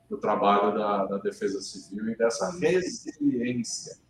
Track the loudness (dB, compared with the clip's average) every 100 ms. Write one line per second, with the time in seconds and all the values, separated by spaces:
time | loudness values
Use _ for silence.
0 | _ -4 0 2 4 4 4 2 0 0
1 | 0 -2 -4 -2 -2 -2 -6 -12 -12 -6
2 | -6 2 2 2 -2 0 2 2 0 -6
3 | -10 0 2 2 0 -2 -4 -6 -10 -18
4 | _